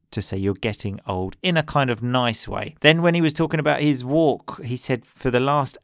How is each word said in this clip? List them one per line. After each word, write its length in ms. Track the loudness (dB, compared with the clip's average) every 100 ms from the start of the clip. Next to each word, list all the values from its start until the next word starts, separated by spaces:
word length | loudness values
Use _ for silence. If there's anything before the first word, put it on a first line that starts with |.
| _
to 100 | -8
say 140 | -6 -2
you're 180 | -2
getting 460 | -2 -4 -4 -6 -8 -6
old 300 | -4 -4 -4
in 140 | 0 0
a 60 |
kind 260 | 0 0 0
of 120 | 0
nice 440 | 0 0 0 -2 -6
way. 300 | -6 -8 2
Then 200 | 4 6
when 140 | 4
he 80 | 4
was 100 | 2
talking 260 | 2 -2 0
about 220 | 0 2
his 240 | 2 0
walk, 560 | 0 2 2 0 -6 -12
he 140 | -8 -6
said 300 | -2 -4 -4
for 240 | -4 0
the 100 | 2
last 380 | 2 0 -2 -6